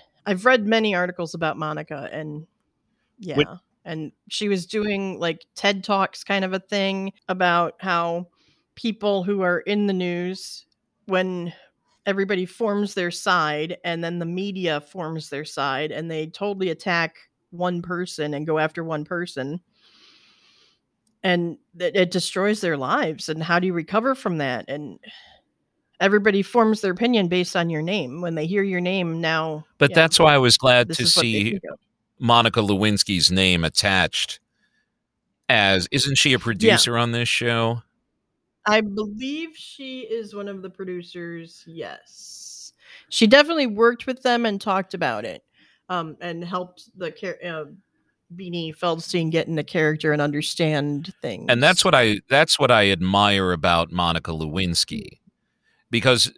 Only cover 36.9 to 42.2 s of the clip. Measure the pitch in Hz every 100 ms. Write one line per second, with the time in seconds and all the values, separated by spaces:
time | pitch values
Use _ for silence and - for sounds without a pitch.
36.9 | 117 120 117 120 - 120 117 113 117 -
37.9 | _ _ _ _ _ _ _ 214 214 214
38.9 | 202 214 214 262 302 330 311 - - 269
39.9 | 262 226 226 208 202 202 196 190 190 185
40.9 | 180 175 180 170 170 165 - 165 165 101
41.9 | - - -